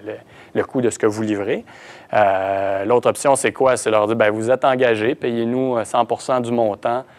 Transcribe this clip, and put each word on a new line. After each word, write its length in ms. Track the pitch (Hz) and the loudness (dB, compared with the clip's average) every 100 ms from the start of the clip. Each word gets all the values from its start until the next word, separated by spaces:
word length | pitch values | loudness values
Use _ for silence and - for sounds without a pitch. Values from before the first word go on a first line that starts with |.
| 104 | -12
le, 100 | 110 - - - | -14 -16 -20 -8
le 100 | 110 101 | -6 -4
coût 160 | 135 | 0
de 80 | 117 | -2
ce 100 | - | 0
que 60 | 110 | -2
vous 160 | 104 | 0
livrez. 420 | 110 101 101 180 - - - - - | -2 -2 -2 -4 -8 -20 -20 -20 -2
Euh, 720 | - 101 95 95 98 98 98 | 2 2 2 0 -2 -2 -2
l'autre 260 | 101 120 117 | 2 2 2
option, 280 | 101 143 135 | 0 2 2
c'est 160 | 113 | 0
quoi ? 240 | - 131 123 | 2 2 2
C'est 120 | 117 | 2
leur 180 | 107 104 | 2 2
dire, « 80 | 117 | 2
Ben, 140 | 107 | 2
vous 200 | 107 113 | 2 0
êtes 140 | 127 139 | 2 2
engagé, 500 | 127 127 110 110 147 | 2 2 2 0 -2
payez-nous, 640 | 123 117 113 127 131 120 | -4 -2 -2 -2 -2 -2
euh, 80 | 104 | -2
cent 180 | 123 | -2
pour 180 | 113 95 | 0 -2
cent 200 | - 127 | -2 -2
du 100 | 117 | -2
montant, 540 | 120 113 98 117 123 131 | 0 -2 -2 -4 -6 -8